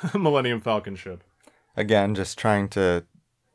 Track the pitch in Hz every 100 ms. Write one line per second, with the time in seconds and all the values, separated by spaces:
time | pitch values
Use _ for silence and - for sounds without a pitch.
0 | 170 202 165 143 127 117 117 107 107 98
1 | - 90 _ _ _ _ _ - 107 107
2 | 101 104 92 - 113 104 101 - 95 87
3 | - _ _ _ _